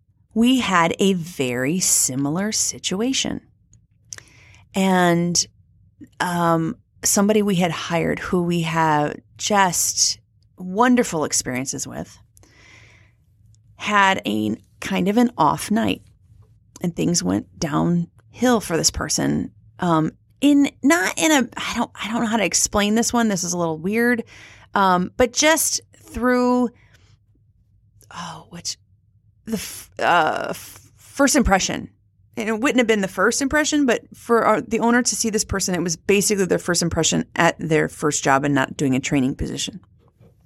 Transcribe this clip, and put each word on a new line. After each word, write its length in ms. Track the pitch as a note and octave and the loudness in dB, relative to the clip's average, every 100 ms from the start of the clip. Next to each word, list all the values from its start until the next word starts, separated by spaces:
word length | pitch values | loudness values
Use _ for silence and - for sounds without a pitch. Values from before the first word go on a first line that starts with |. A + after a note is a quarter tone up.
| _ _ _ | _ _ _
we 260 | A3 A#3+ C4 | 0 2 2
had 340 | A3 F#3 E3 - | 2 2 2 2
a 160 | G3 | 2
very 640 | F#3+ D#3+ - C3 B2 C3 F#3 | 2 -2 -4 -4 -2 -2 0
similar 720 | - - - C3 C#3 D#3+ G#3 | 0 0 0 -2 -2 -2 -4
situation. 880 | G#3+ - B2 - F#3 A#3+ C4 - - - _ _ _ _ _ - - - - - - - | -4 -4 -4 -6 -4 -2 -2 -4 -6 -12 _ _ _ _ _ -20 -20 -20 -20 -20 -20 -10
And, 720 | - F#3+ F#3 F3 E3+ F3 E3+ - _ _ _ _ - - - | -2 2 4 4 2 0 -2 -4 _ _ _ _ -20 -16 -6
um, 560 | F3 F3 E3+ E3 E3 - _ _ | -4 0 2 2 0 -6 _ _
somebody 380 | - - G3+ G#3+ | -2 2 4 2
we 140 | G#3 F3+ | 2 2
had 140 | F#3 | 0
hired 480 | D#3 - E3+ E3 D3+ | -2 -4 -2 -2 -2
who 240 | - F3+ | -2 -2
we 200 | F3 F3 | 0 -2
have 540 | D#3+ E3 D#3+ D3+ D3 - - - | -2 0 2 2 0 -6 -16 -10
just 840 | - G3+ F#3+ E3+ - - - - _ _ _ - | -2 2 2 0 -2 0 -2 -2 _ _ _ -14
wonderful 680 | F#3 F#3 B3 B3 A#3+ E3 | -6 2 4 4 2 0
experiences 640 | D3 - - B2+ C3 C3+ - | -2 -2 -4 -6 -6 -8 -10
with. 300 | A#2+ E3 - _ _ - _ - - - - _ _ _ _ _ _ _ - | -10 -12 -14 _ _ -20 _ -20 -20 -20 -20 _ _ _ _ _ _ _ -12
Had 400 | - G#3 G3 F#3+ | -2 4 4 2
a 320 | - D3 - A3 _ - | -2 -2 -2 -4 _ -14
kind 280 | - F#3+ F3+ | -6 -2 0
of 80 | G#3 | 2
an 160 | A#3+ - | 2 2
off 320 | D3+ - - | 2 2 -2
night 340 | G#3+ G#3+ - - _ _ - - _ _ - | -2 0 -4 -8 _ _ -20 -20 _ _ -8
and 120 | F3 | -8
things 260 | E3+ F3 F3 | -4 -2 -2
went 380 | F3 F3+ - - | -2 -4 -4 -8
downhill 1040 | E3 D3+ E3 F3 E3+ _ _ - B3 A#3 | -4 -2 0 0 -2 _ _ -2 2 2
for 160 | - D#3+ | 0 -2
this 160 | D#3 | -2
person. 580 | - D3+ - C#3 C#3+ - - - - | -2 -4 -2 0 -2 -4 -12 -20 -6
Um, 320 | F3+ D#3+ D#3 - _ - | 0 2 0 -4 _ 0
in, 300 | C#4+ C#4+ C#4 - | 4 4 4 2
not 340 | C4+ E4+ F#4+ - | 2 2 2 0
in 140 | D#4+ | 2
a, 160 | D4+ A#3 - | 2 0 -6
I 180 | - | -8
don't, 160 | G3+ - | -6 -6
I 160 | - G3+ | -6 -6
don't 120 | A3+ | -4
know 80 | A3+ | -2
how 80 | A3+ | 0
to 80 | |
explain 500 | F#3 - - G#3 G3+ | 0 0 0 0 2
this 180 | A3 A3+ | 2 0
one. 140 | A#3+ A3+ | 0 0
This 160 | F#3+ | 0
is 120 | F3 | -4
a 40 | F3 | -4
little 200 | E3+ D#3+ | -4 -4
weird. 440 | E3+ A3 A#3+ A#3+ A3+ - - - - | -4 0 2 0 -4 -16 -20 -20 -6
Um, 380 | - F#3+ F3+ F3+ - | 0 2 2 0 0
but 160 | B3+ | 0
just 480 | B3 D4+ D#4+ - - - _ | 2 2 2 0 -4 -10 _
through, 720 | - - A#3+ B3 B3 B3 B3 - _ _ _ _ _ _ _ _ _ _ _ _ - | -16 -4 0 2 2 2 0 -4 _ _ _ _ _ _ _ _ _ _ _ _ -20
oh, 320 | - F3 D#3 - | -16 -14 -16 -18
which, 280 | E3+ - - _ _ _ _ _ _ - | -14 -12 -12 _ _ _ _ _ _ -8
the 80 | |
f-, 360 | A3 - - - - | -8 -8 -16 -16 -4
uh, 480 | A2+ E3+ - - - | 0 2 2 -2 -6
f-, 420 | E3+ - - - | -10 -14 -20 -20
first 400 | _ - - C4+ | _ -10 0 2
impression. 560 | D4 G#3 F#3+ - - - _ _ _ _ - | 4 4 2 0 -6 -10 _ _ _ _ -8
And 120 | A3 | -4
it 120 | A3 | -2
wouldn't 180 | C4 A#3+ | 0 2
have 80 | A3+ | 2
been 140 | A3 | 2
the 80 | F#3+ | -2
first 340 | - G3 A#3 | 0 0 0
impression, 420 | C#4 D4+ D4+ D4+ | -2 0 0 0
but 180 | C#4 A3 - - | 2 0 -4 -14
for 280 | - A#3 | 0 2
our, 160 | - G#3+ | 2 2
the 180 | - A3+ | 0 -2
owner 240 | A3+ A#3+ | 2 2
to 140 | A#3+ G3 | 0 -2
see 120 | A3+ | -2
this 160 | G#3 | -2
person, 300 | - G3 F#3 | -4 -4 -2
it 80 | F3+ | -2
was 140 | F3 E3 | -4 -4
basically 480 | - G3+ G3 G3+ | 0 2 2 0
their 160 | F#3 E3+ | 0 -2
first 220 | - E3+ | 0 -2
impression 420 | E3+ E3+ D#3+ E3 - | -2 0 0 -2 -4
at 220 | - E3+ - | 0 0 0
their 300 | E3 D#3 D#3 | 0 0 0
first 340 | - D3 D3 | -2 -4 -2
job 220 | D3+ C3+ | 0 2
and 100 | C#3+ | 2
not 220 | C#3 C3 - | 0 -2 -2
doing 180 | C#3+ | 0
a 60 | B2+ | 0
training 340 | - C#3+ C3 | 0 0 0
position. 460 | C#3 - C#3 - - _ _ _ _ - _ | -2 -6 -6 -8 -10 _ _ _ _ -20 _